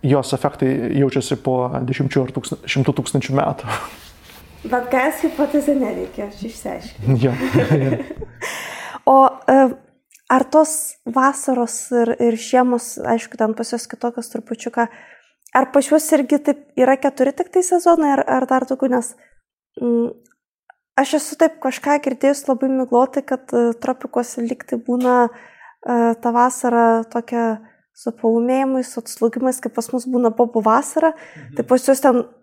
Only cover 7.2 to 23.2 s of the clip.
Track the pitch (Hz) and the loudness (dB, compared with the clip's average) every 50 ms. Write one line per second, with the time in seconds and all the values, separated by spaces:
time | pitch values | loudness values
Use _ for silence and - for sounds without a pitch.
7.2 | 117 131 120 127 127 - - - - - 151 147 135 135 - - 269 - - - | 2 0 0 0 -4 0 0 0 2 2 2 0 2 0 -2 -4 -6 -12 -12 -14
8.2 | 466 - - - - - - - - - - - - - - - _ - 269 269 | -16 -18 -16 -12 -12 -10 -10 -10 -12 -14 -14 -16 -16 -16 -16 -4 _ 6 6 8
9.2 | 269 262 269 - - - 262 269 269 247 240 - _ _ _ _ _ _ _ _ | 6 6 4 0 0 4 6 6 6 4 2 -4 _ _ _ _ _ _ _ _
10.2 | _ _ 254 262 262 - - 311 311 302 - - - - - _ _ 233 233 262 | _ _ 2 2 2 4 4 4 4 4 0 -8 -8 -10 -12 _ _ -4 -2 2
11.2 | 262 277 269 269 - - 254 240 240 233 - - - - 247 240 233 226 240 - | 2 2 0 0 -4 -2 -2 -2 -2 -4 -6 -10 -8 -2 0 0 2 0 0 0
12.2 | 240 233 226 226 - - - 254 254 254 247 240 240 - - - - - 226 226 | 2 0 0 0 -4 2 2 4 4 4 0 -2 -4 -8 -12 -8 -2 -2 -2 -2
13.2 | - - - - 226 220 220 214 226 - - 233 - - - - - 240 233 - | -2 -8 -4 -2 -2 -2 -2 -4 -6 -6 -6 -8 -8 -10 -12 -8 -6 -6 -6 -6
14.2 | 233 - - 226 - - 226 - - 233 - - 233 226 - - - - - _ | -12 -10 -10 -12 -10 -10 -12 -10 -10 -8 -2 -2 -2 -2 -4 -18 -20 -20 -20 _
15.2 | _ _ _ _ _ - _ 247 277 262 - 285 269 - 294 311 311 - 320 285 | _ _ _ _ _ -2 _ 0 0 4 2 2 4 4 2 2 4 4 2 2
16.2 | 277 - 294 285 294 - 285 294 - _ _ - 254 262 269 269 - 277 269 - | 4 2 0 0 2 0 -2 -2 -6 _ _ 2 4 4 4 2 0 -4 0 0
17.2 | 254 277 277 - 359 - - 370 359 - 359 349 349 359 339 330 311 294 269 - | 0 0 0 -4 -6 0 0 0 0 2 0 2 4 4 4 4 4 2 2 0
18.2 | - - 254 254 262 254 262 262 254 262 269 262 269 262 247 247 233 - - _ | 0 0 0 0 0 2 0 0 0 -2 -4 -2 0 0 0 0 -2 -4 -14 _
19.2 | _ _ _ _ _ _ _ _ _ _ _ - 247 240 233 233 233 240 - 240 | _ _ _ _ _ _ _ _ _ _ _ -6 -2 0 0 0 0 -2 -6 -12
20.2 | _ _ _ _ _ _ _ _ _ _ - _ _ _ _ - 277 - - 302 | _ _ _ _ _ _ _ _ _ _ -20 _ _ _ _ -2 0 2 0 -2
21.2 | 285 - - _ 320 320 311 - - 262 262 - - 285 294 294 294 269 240 233 | -2 -4 0 _ 2 2 2 -2 -6 -6 -6 -4 -2 0 0 0 0 -4 -4 2
22.2 | - 269 285 277 - - 262 233 269 262 262 262 254 247 247 240 254 262 254 285 | 2 2 2 0 0 -2 -2 0 0 0 0 0 -2 2 2 2 2 2 0 -6